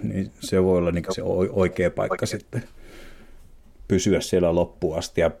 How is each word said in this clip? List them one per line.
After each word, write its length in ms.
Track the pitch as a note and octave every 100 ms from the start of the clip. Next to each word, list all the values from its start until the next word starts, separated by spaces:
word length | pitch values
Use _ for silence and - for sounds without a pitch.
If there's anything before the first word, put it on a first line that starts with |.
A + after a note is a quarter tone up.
Niin 280 | A2 G2 F#2+ -
se 220 | - F#2+
voi 140 | F#2 F2+
olla 120 | F2
niinkö 220 | E2+ E2+
se 100 | F#2
o-, 260 | F#2 F2+ F#2+
oikea 380 | G2 F#2 - F2
paikka 360 | - G2 - -
sitten 360 | G#2 - A#2+ - - - - - - - - - - - - -
pysyä 320 | G2 G#2+ F2
siellä 340 | - F#2 F2
loppuun 440 | E2+ E2+ - E2+ D#2+
asti 220 | - -
ja 100 | E2 -